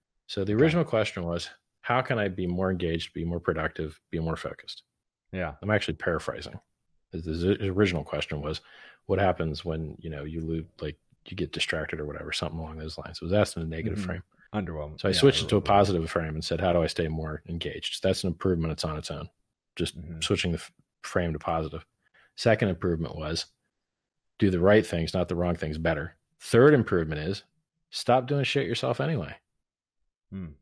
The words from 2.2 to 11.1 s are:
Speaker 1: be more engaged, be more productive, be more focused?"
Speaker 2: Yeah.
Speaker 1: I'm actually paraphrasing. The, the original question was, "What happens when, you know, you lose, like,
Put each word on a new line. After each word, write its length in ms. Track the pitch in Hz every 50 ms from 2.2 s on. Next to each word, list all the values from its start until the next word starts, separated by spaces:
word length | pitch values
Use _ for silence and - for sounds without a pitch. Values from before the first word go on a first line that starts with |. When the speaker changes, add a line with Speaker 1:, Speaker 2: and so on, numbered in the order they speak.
| 104 98
Speaker 1:
be 180 | 90 95 90
more 240 | 87 87 90 95 92
engaged, 420 | 95 87 90 82 82 82 80 - -
be 120 | - 82
more 160 | 85 87 87
productive, 600 | - - 85 78 80 80 - - 80 76 - - _ _
be 80 | - 85
more 160 | 80 82 80
focused?" 460 | 78 - - - - - - - - _ _ _ _ _ _ _ _ _ _ -
Speaker 2:
Yeah. 220 | 92 90 78 71 -
Speaker 1:
I'm 100 | - 101
actually 240 | 107 101 - - 78
paraphrasing. 680 | - - - 85 78 - - - 57 - - - - - _ _ _ _ _ _ _ _ _
The, 80 | - 82 80 80 78 82 85 95 101 -
the 100 | 101 98
original 340 | 92 95 107 95 90 80 71
question 360 | - - 73 71 - 78 73
was, 200 | 73 76 78 - - _ - - - - - _ _
"What 120 | - 101 92
happens 460 | 101 92 87 - 85 80 73 69 -
when, 320 | 85 80 80 80 76 - -
you 120 | - 82
know, 120 | 78 73 71
you 160 | 76 80 82 80
lose, 220 | 80 82 82 80 - _ -
like, 160 | - 76 71 - _ _